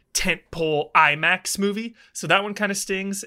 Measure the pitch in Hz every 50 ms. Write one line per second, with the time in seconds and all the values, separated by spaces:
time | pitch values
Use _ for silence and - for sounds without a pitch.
0 | _ _ - - - 185 165 - - _ - 170 160 156 151 147 151 - - 170
1 | 156 147 147 156 160 170 185 185 - - - 196 196 202 196 220 226 233 226 -
2 | - _ - - - 160 175 196 202 214 202 202 208 196 196 196 - - 190 190
3 | 196 196 196 196 -